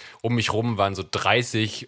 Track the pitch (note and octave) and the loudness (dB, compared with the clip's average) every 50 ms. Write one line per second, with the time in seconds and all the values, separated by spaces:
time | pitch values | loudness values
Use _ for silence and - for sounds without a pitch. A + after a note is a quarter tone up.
0 | - - - - - A#2 A#2+ A#2 G#2 - G#2+ A2 A2+ A#2+ A2 G2 G2 G2 F#2+ G2 | -20 -20 -16 -6 -2 0 0 2 0 0 0 0 0 0 0 2 0 0 0 -4
1 | F2+ - - G2+ - F#2+ A2 B2 B2 - - A2 A2 G#2+ - - - | -8 -6 -4 0 2 4 4 4 2 2 0 0 0 -2 -4 -10 -14